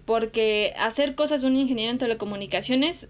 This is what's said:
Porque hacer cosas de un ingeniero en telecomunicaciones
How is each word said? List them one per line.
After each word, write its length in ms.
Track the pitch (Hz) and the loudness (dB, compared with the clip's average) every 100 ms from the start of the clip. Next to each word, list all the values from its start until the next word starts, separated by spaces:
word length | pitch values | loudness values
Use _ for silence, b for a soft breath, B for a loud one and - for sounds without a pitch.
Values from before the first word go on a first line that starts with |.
Porque 680 | - 226 220 226 220 214 208 - | -2 0 0 2 2 2 0 0
hacer 380 | 220 220 285 | -2 0 -2
cosas 260 | 277 294 294 | 0 0 2
de 40 | 262 | 2
un 100 | 262 | 2
ingeniero 360 | 262 240 226 | 2 0 -2
en 60 | 247 | -2
telecomunicaciones 1120 | 240 220 208 202 202 175 214 262 302 349 - | -2 -2 -4 -6 -4 -4 0 0 0 -2 -10